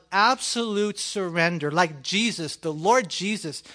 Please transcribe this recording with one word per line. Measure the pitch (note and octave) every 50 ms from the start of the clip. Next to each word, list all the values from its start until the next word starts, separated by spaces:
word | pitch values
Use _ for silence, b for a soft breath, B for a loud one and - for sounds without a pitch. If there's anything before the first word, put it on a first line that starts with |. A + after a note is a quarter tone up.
| - _
absolute | - F#3+ G#3 A#3 C4 A#3+ - - - A#3+ A#3 A3+ G#3 G3+ G#3 G#3 G3+ -
surrender, | - - - G#3 F#3+ F3+ E3 E3+ E3 E3+ F3 E3 D3 D3
like | D3 E3+ F3+ D#3+ D#3 C#3
Jesus, | C3 - F3+ G3+ A3+ A#3 F#3+ - E3 D3 -
the | - - E3
Lord | D3+ D3+ D#3 G3 A#3+ B3+ A3+ D#3+
Jesus. | - - F3+ G3+ A3 G3+ - D#3+ C#3 - B B B